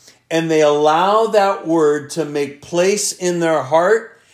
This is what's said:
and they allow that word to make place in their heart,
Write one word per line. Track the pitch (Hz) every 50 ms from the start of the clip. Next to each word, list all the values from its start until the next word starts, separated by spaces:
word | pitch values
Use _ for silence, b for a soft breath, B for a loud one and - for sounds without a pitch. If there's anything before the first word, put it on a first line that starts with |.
| b b b b b -
and | 160 165 165 160
they | 160 156 151
allow | 147 147 147 151 151 156 165 180 196 214 220 226
that | 214 202 208 196 196 190 - -
word | 165 165 165 156 147 147 147 139 131
to | - 170 151
make | 147 147 147 143 139 143 -
place | - - 165 175 180 196 208 202 - - -
in | - 180 180 175 170
their | 165 165 160 147 127
heart, | 127 156 165 175 190 220 226 226 - b b b b